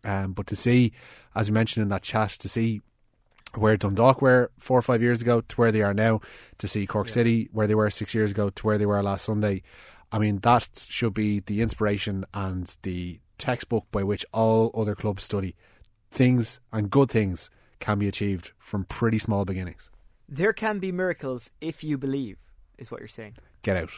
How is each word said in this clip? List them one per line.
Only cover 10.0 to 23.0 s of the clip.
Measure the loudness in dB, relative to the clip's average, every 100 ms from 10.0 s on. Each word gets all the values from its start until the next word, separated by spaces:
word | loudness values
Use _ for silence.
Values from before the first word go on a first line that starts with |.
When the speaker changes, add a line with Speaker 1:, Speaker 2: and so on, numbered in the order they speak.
| _
Speaker 1:
I | 0
mean, | 0 2
that | 4 4 2 -14 -10
should | -4 -2
be | 0 0 -2
the | -2 -2
inspiration | -2 0 0 0 -2 -6 -6
and | -6 -6 -6 -8 -10
the | -8 -6 -8 -12 _ _
textbook | -4 -4 -2 -4 -2
by | -4
which | -2 -4 -4
all | 0 4 4 2
other | 0 -4
clubs | -2 -4 -6
study. | -6 -4 -6 -10 _ _ -20 _ _
Things | 2 4 4 0 -8 _
and | -6 0
good | 2 4
things | 2 -2 -4 -12 _ _ _
can | -4 0
be | -2
achieved | -2 -4 -4 -8 _
from | -8 -6
pretty | -6 -2 0 0
small | 0 -2
beginnings. | -2 -4 -8 -12 -20 -20 -20 _ _
Speaker 2:
There | -2 0
can | 0 -4 -2
be | -4
miracles | -2 -2 -4 -6 -8 -10 _
if | -10 -8
you | -6 -4
believe, | -2 -4 -6 -12 -20 -20 -20 _
is | -16
what | -14